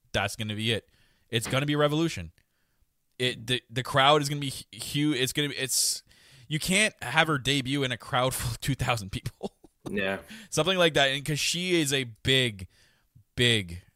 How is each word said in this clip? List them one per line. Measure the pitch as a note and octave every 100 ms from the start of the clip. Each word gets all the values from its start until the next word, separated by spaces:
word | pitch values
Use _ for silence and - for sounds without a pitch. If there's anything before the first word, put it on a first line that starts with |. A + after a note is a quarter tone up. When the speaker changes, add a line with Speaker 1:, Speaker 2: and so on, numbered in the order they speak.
| _
Speaker 1:
That's | G#2+ G2 -
gonna | A2
be | G#2 A2+
it. | G#2+ _ _ _ _ -
It's | A#2 -
gonna | C3 D3
be |
Revolution." | D3 D3 D3+ E3 - D#2+ _ _ _ _ _ _ _ _ -
It, | B2 A#2 A#2
the, | B2 _
the | A#2+
crowd | B2 C#3 C3+ D3+
is | C#3+
gonna | D3
be | C#3
hu-, | - - G#2
huge. | - C#3+ D3+ B2+
It's | B2+
gonna | - D3
be, | G#2
it's, | C3 - - - _ _ _ - -
you | D3+
can't | - F#3+ G#3+ -
have | B2 D#3+ D#3+
her | C#3+
debut | A#2 C#3+ B2+ C#3+
in | C3
a | A#2
crowd | - B2+ C3
<laughs> |
full | - A#2+
of | -
two | - C3
thousand | B2+ A#2 F#2+
people. | - - - G3 _ - _ -
Speaker 2:
Yeah. | G2+ F#2+ - - - -
Speaker 1:
Something | D#3 D#3 F#3+
like | E3+
that. | D3 C#3
And | C#3
'cause | C3+ D3
she | - E3+ F#3 F3
is | C#3
a | C#3 A#2+ -
big, | C3 C3 B2 G2 F#2+ _ _ _ _ - _
big | - A#2+ A2 F2 F2 -